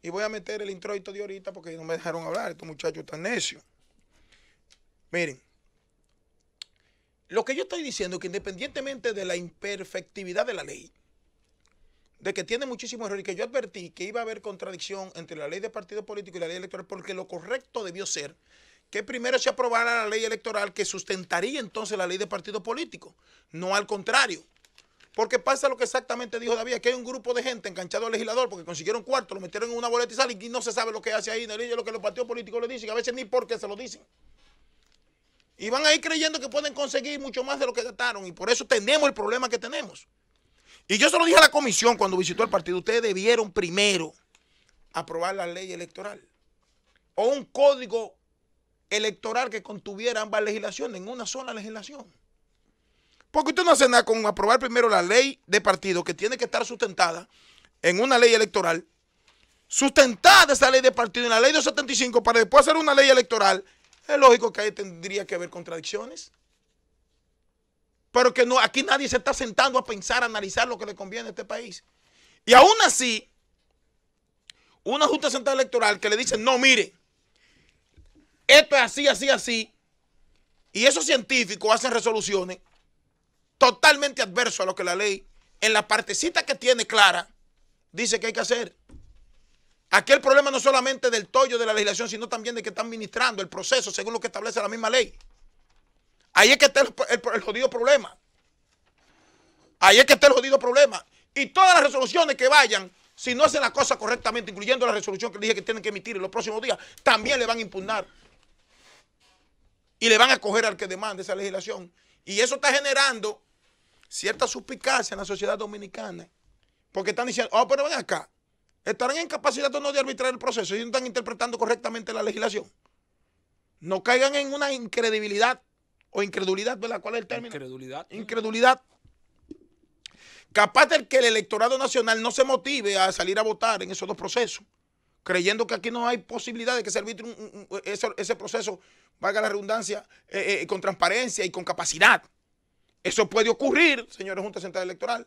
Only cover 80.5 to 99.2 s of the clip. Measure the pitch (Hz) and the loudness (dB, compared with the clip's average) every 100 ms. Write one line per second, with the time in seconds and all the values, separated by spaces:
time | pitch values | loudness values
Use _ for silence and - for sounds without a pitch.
80.5 | _ _ 196 247 294 302 277 196 262 208 | _ _ 2 4 4 0 0 2 0 0
81.5 | 196 214 220 247 233 226 220 202 196 180 | -2 2 2 2 0 0 -2 -2 -4 -6
82.5 | 180 _ _ _ _ _ _ _ _ _ | -12 _ _ _ _ _ _ _ _ _
83.5 | _ 254 214 311 294 285 254 208 180 233 | _ 4 8 6 6 2 -2 -4 0 -2
84.5 | - 185 185 180 180 208 196 - _ _ | -2 -4 -2 -4 -2 -2 -4 -8 _ _
85.5 | _ 214 214 208 214 226 196 320 349 - | _ 2 2 2 -2 -2 -4 -2 -2 -4
86.5 | 277 247 247 220 220 202 175 - _ _ | -2 2 2 2 6 6 4 -6 _ _
87.5 | _ _ _ _ 165 226 214 214 226 226 | _ _ _ _ -6 -2 -2 -4 -4 -2
88.5 | 233 233 _ _ - - - _ _ _ | -2 -4 _ _ -20 -20 -20 _ _ _
89.5 | _ _ _ _ 196 208 277 269 269 277 | _ _ _ _ 0 4 4 6 6 4
90.5 | 269 262 269 254 269 254 226 196 262 262 | 2 4 4 2 -2 -2 -2 0 2 2
91.5 | 240 226 214 208 196 233 214 226 233 220 | 2 0 0 0 -2 -6 -8 -8 -8 -6
92.5 | 233 214 202 233 226 208 226 247 208 185 | -8 -10 -8 -8 -8 -10 -2 -2 -2 -10
93.5 | - 180 262 208 - 202 226 226 202 220 | -10 0 0 0 -8 -6 -6 -6 -6 -6
94.5 | 220 208 226 220 254 226 - - _ - | -4 -4 -4 0 0 0 -6 -20 _ -20
95.5 | _ _ _ _ _ _ _ _ - 214 | _ _ _ _ _ _ _ _ 6 6
96.5 | 285 285 277 269 - 262 240 240 226 202 | 8 6 6 0 0 -2 0 -2 -4 -4
97.5 | 214 262 240 240 285 190 - _ _ _ | -2 -2 0 4 2 2 -18 _ _ _
98.5 | _ _ _ _ _ _ _ | _ _ _ _ _ _ _